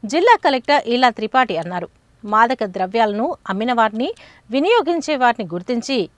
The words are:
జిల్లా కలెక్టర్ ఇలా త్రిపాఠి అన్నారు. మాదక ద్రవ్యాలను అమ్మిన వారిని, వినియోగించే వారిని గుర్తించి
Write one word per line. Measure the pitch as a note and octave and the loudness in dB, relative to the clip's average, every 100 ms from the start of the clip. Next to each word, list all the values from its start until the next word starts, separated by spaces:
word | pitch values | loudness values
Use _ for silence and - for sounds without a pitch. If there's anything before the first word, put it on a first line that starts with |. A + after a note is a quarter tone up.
| G#3 | -2
జిల్లా | D4 G#4+ A4+ | 0 4 4
కలెక్టర్ | D#4+ C4 A#3+ C#4+ - | 4 0 2 0 2
ఇలా | A#3+ B3+ G#3+ | 2 2 0
త్రిపాఠి | G#3+ C4 B3 E3+ | -2 0 0 -2
అన్నారు. | E3+ F3+ E3+ _ _ _ | -4 -8 -8 _ _ _
మాదక | G#3 G#3+ A#3 C4 G#3+ | -2 2 2 0 -4
ద్రవ్యాలను | F#3 F#3 A3+ A3 G#3 C4+ E4+ - | -4 -4 0 0 0 -4 -6 -8
అమ్మిన | G3 A#3 A#3+ | -4 -2 2
వారిని, | A3 A3 D4 A#4 - - _ | 0 0 -6 -6 -16 -20 _
వినియోగించే | B3 E4 A#4+ D#4+ E4+ C#4+ D4 | -2 2 2 2 -2 -2 2
వారిని | B3 A#3+ F#3 | 2 0 -4
గుర్తించి | F3 F3+ A#3+ A#3 C4 F3+ | -6 -4 -4 -2 -2 -2